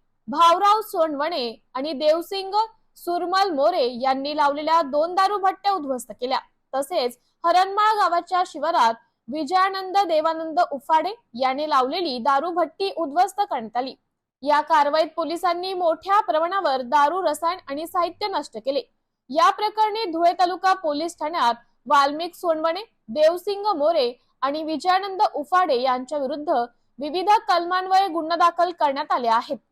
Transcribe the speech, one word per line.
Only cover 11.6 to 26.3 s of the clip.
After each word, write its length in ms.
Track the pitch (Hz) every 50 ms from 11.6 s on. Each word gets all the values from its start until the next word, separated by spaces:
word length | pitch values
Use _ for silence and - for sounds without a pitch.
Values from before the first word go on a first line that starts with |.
| 302 311
लावलेली 480 | 294 269 254 262 311 381 349 302 247 247
दारू 320 | 226 277 277 277 302 359
भट्टी 400 | 330 349 330 - - - 392 392 - 320
उद्ध्वस्त 440 | 330 277 277 349 381 381 - -
करण्यात 360 | 403 392 330 254 220 208 - 240
आली. 180 | 269 262 - - _ _ _ _ _ _ _ _ -
या 180 | 285 294 294
कारवाईत 460 | 294 311 330 302 285 285 294 311 330 311 -
पोलिसांनी 580 | 339 330 294 339 330 381 359 339 349 359 381 381
मोठ्या 460 | 359 359 320 330 320 - 370 392 427
प्रमाणावर 640 | 427 381 311 311 330 349 381 392 349 294 262 262
दारू, 400 | 254 240 294 294 285 294 339 381
रसायन 360 | 359 302 302 - 339 330 370 370 - -
आणि 200 | 277 294 330 320
साहित्य 400 | - 359 339 359 349 - 403 403
नष्ट 300 | 381 294 294 - - 214
केले. 240 | - 269 285 277 - _ _ _ _ _ _ _ _ -
या 200 | 254 320 339 381
प्रकरणी 540 | 392 403 415 427 415 440 427 427 403 453 453 349
धुळे 220 | 311 330 339 339 359
तालुका 400 | 359 359 359 370 349 - 381 381
पोलीस 420 | 370 359 311 294 294 330 339 - -
ठाण्यात 360 | 311 302 349 330 254 233 226 - _ _ _ _ -
वाल्मिक 500 | 233 294 285 277 285 285 311 349 339 -
सोनवणे, 480 | - 370 339 320 311 311 330 330 381 453 - _ _ _ -
देवसिंग 580 | 220 302 302 320 349 359 - 415 403 403 403
मोरे 460 | 427 392 285 285 320 339 311 247 240 247 - _ _ _ _
आणि 220 | 262 277 285 311 320
विजयानंद 580 | 311 320 269 - 370 359 381 392 392 381 359 427 - -
उफाडे 480 | 302 285 - 370 359 370 320 269 240
यांच्या 360 | 254 254 254 254 254 - 311 294
विरुद्ध 320 | 269 254